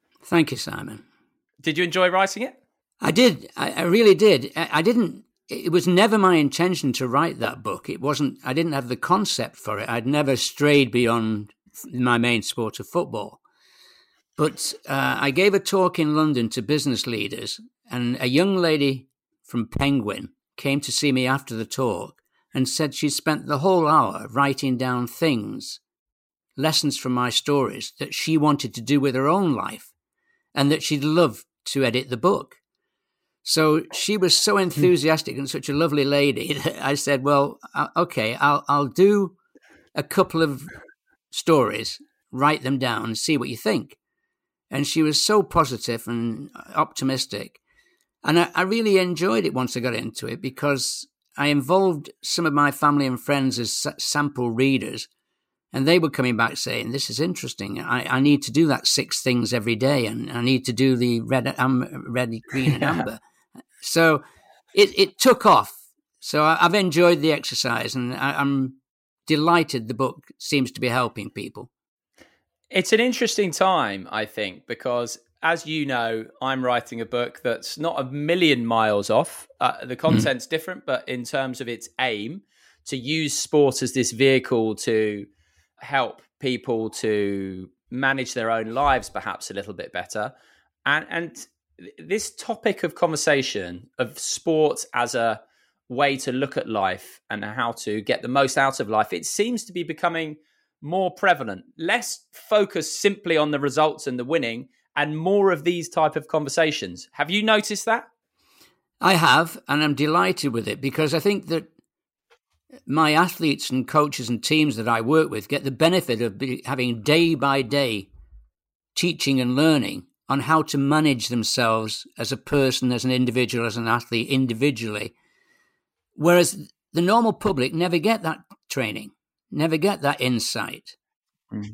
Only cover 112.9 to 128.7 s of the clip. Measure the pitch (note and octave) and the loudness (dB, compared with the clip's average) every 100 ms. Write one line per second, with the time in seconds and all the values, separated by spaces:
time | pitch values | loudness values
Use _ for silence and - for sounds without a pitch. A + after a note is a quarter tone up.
112.9 | D3+ D#3 D3+ C#3 - D#3+ - - C3 B2+ | 2 4 4 2 0 -2 -2 -2 -4 0
113.9 | D3+ D3 C#3 A#2 A#2 - D#3 D3+ A2+ A2+ | 0 0 -2 -4 -4 0 2 2 0 -2
114.9 | A#2 A2+ D#3+ D3+ A2 - C#3+ C#3 B2 D#3+ | 0 2 2 2 -4 -4 -4 -4 0 2
115.9 | F3+ - A2+ A#2 G2 C3 B2 - C3+ B2 | 2 0 -2 -4 -4 -6 -6 -6 -4 -4
116.9 | A2+ G#2 D#3+ E3+ D#3 C#3 C#3 A#2+ C#3+ C3 | -2 2 4 4 2 0 0 0 0 0
117.9 | G#2+ - - - - _ _ _ _ _ | -4 -8 -20 -20 -20 _ _ _ _ _
118.9 | - E3 D3+ C#3+ C3 B2 B2+ D#3+ D3 G2 | -2 -2 0 0 0 2 2 4 4 0
119.9 | F#2+ - _ - C#3 C3 D#3+ D3+ C#3+ C#3 | -6 -14 _ -4 -2 2 2 2 0 2
120.9 | D3+ D#3 B2 - A#2+ G#2+ - A#2 A2+ A2 | 4 2 0 -2 -2 -2 0 2 0 -2
121.9 | - - - A2+ C3 - C#3+ C3+ B2 B2+ | -8 -12 -10 -6 -6 -2 2 2 2 0
122.9 | A#2+ B2+ B2+ B2 A#2+ A#2 A#2+ A#2 A2+ A2+ | 0 0 2 2 2 0 -2 -4 -2 0
123.9 | A#2+ - A#2 - B2+ B2+ A2+ C#3+ A2+ A2+ | -2 0 -2 0 0 0 0 0 0 -6
124.9 | G#2 G#2+ - _ _ _ _ _ _ _ | -8 -10 -14 _ _ _ _ _ _ _
125.9 | _ _ - D#3+ F3 F3 - - _ _ | _ _ 0 4 6 4 -2 -14 _ _
126.9 | D#3+ F3 A3+ A3+ - G#3 C#3+ B2+ D#3+ F3 | 0 2 4 2 0 -2 0 -2 -2 0
127.9 | E3+ F#3+ A3 E3 - _ - - | 0 0 0 -4 -8 _ -20 -8